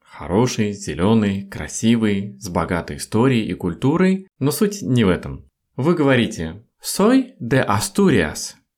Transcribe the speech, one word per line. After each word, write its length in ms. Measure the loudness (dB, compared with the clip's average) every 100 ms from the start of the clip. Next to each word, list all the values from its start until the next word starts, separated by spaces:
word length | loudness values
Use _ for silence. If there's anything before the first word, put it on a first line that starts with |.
хороший, 720 | _ -16 -2 0 2 0 -4
зеленый, 680 | -4 -10 -2 2 2 2 -2
красивый, 960 | -6 -10 -10 -2 0 2 2 -2 -6 -12
с 80 | -6
богатой 480 | -4 -2 -4 -6 -10
историей 500 | -4 0 2 2 -2
и 60 |
культурой, 720 | -4 -6 -2 0 2 2 0 -4 _
но 120 | -4
суть 300 | 0 0 -2
не 240 | -2 2
в 60 | 4
этом. 340 | 2 -4 -14 -16 _ _ -4
Вы 180 | 0
говорите: 720 | 2 2 2 0 -4 -8 -10 -20 _
«Soy 520 | -10 0 4 4 2 -8
de 240 | 0 0 2
Asturias». 880 | 0 0 2 4 4 2 -4 -12 -14 _